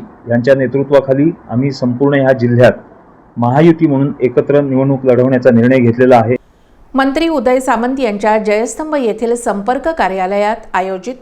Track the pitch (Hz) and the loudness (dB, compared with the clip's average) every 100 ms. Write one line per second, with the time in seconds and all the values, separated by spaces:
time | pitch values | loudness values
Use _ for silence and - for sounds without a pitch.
0 | - - 117 120 131 135 127 135 135 139 | -6 -16 -4 0 2 2 0 -2 0 0
1 | 131 135 156 170 - 117 143 135 123 120 | 2 0 0 -2 -6 -4 -4 -4 -4 0
2 | 143 143 135 127 120 120 120 - - - | 0 2 2 2 2 4 4 2 -10 -20
3 | _ _ _ - 120 135 170 165 156 135 | _ _ _ -4 0 4 4 4 2 0
4 | 143 139 123 147 139 143 143 131 135 135 | -2 -2 -2 0 0 0 0 0 0 0
5 | 131 120 127 127 127 117 123 131 120 113 | 2 2 2 2 4 4 4 4 2 2
6 | 127 120 113 127 - _ _ _ _ 262 | 4 4 2 -4 -6 _ _ _ _ -2
7 | 269 277 330 302 233 254 262 226 247 269 | -2 0 -2 0 0 0 0 -2 -2 -2
8 | 240 202 214 220 208 208 254 - 311 294 | -4 -2 0 0 0 -2 -2 -6 -6 -4
9 | 233 208 233 240 233 202 202 269 330 320 | -2 -4 -4 -4 -4 -4 -4 -4 -4 -4
10 | 190 190 185 202 208 220 - 190 190 190 | -4 -2 -4 -2 -2 -4 -6 -6 -4 -8
11 | 214 254 | -10 -8